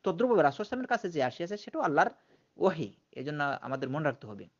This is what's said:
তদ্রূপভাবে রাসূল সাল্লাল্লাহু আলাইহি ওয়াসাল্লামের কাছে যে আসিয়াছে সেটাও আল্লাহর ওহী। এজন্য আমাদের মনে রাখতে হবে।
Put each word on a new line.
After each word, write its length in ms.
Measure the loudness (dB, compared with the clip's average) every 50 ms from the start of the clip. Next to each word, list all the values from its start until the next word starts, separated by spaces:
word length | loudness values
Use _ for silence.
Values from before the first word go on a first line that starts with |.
| _
তদ্রূপভাবে 400 | -2 2 2 4 4 6 6 6
রাসূল 220 | 4 2 0 -6
সাল্লাল্লাহু 220 | -6 -6 -6 -2
আলাইহি 0 |
ওয়াসাল্লামের 0 |
কাছে 220 | -2 -2 -2 -2 -4
যে 120 | -2 0 0
আসিয়াছে 340 | -2 -2 -6 -6 -6 -6
সেটাও 240 | -10 -10 -10 -6 -2
আল্লাহর 280 | 0 2 4 4 4 4 2 _ _ _ _ _ _ _ _
ওহী। 360 | 2 2 2 2 2 -6 -8 -8 _ _ _
এজন্য 320 | _ -10 -8 -8 -4 -4 -2
আমাদের 460 | -4 -4 -6 -6 -6 -6 -4 -4 -4
মনে 160 | -4 -2 -2
রাখতে 220 | -2 -2 _ -12
হবে। 160 | -16 -14 -14 -16 -18 _